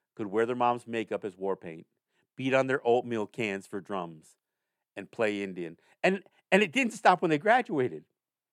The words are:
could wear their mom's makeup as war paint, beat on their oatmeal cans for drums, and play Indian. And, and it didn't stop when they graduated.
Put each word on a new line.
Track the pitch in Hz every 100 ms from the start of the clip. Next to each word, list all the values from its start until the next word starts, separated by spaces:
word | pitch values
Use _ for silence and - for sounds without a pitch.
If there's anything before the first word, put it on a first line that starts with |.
| _
could | - 104
wear | 104 117
their | 123
mom's | 120 120 117
makeup | 113 107 101
as | 104 92
war | 95 95
paint, | 90 80 90 _ _ _ _ -
beat | 131
on | 131 131
their | 135
oatmeal | 120 120 123 113 104
cans | - 110 98 98
for | 101
drums, | 85 101 85 80 - _ _ _ _ _ _ -
and | 95
play | - 110 104
Indian. | 101 92 82 82 _ _
And, | 175 190 - _ -
and | 190
it | 202
didn't | 185 254
stop | - 220 180
when | 180
they | 151
graduated. | 208 247 240 160 123 78 - _ _ _ _